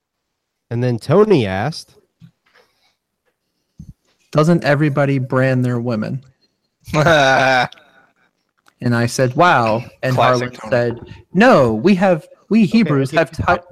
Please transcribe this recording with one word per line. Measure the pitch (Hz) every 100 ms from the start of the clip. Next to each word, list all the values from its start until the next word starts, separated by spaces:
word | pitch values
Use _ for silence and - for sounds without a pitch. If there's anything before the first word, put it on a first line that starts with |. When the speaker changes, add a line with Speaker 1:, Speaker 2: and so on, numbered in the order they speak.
| _ _ _ _ _ _ -
Speaker 1:
And | 120
then | 123 117
Tony | - 196 214 170 101
asked, | 95 127 - - _ _ _ - _ _ _ _ _ _ _ _ _ _ _ _ _ _ _ - - _ _ _
Speaker 2:
"Doesn't | 147 156 170
everybody | 139 143 151 143 139 139
brand | 127 127 131 127
their | 123 123
women?" | 120 110 107 135 - _ _ _ _ _ -
Speaker 3:
<laughs> | 151 160 156 135 135 131 127 123 - _ _ _ _ _ _ _ _ _ - 123
Speaker 2:
And |
I | 117 120
said, | - 127 127
"Wow." | 175 143 113 110 123 -
And | 131 127
Speaker 3:
Classic | 123 123 123 -
Speaker 2:
Harlan | 110 123 120 117
Speaker 3:
Tony. | -
Speaker 2:
said, | - -
"No, | 175 247 190 123
we | 110 156 185
have, | 196 165 - _ -
we | 214
Speaker 1:
Okay, | 196 226
Speaker 2:
Hebrews | 170 139 131
Speaker 1:
okay. | 160
Speaker 2:
have | 160
ti-," | - - 175 -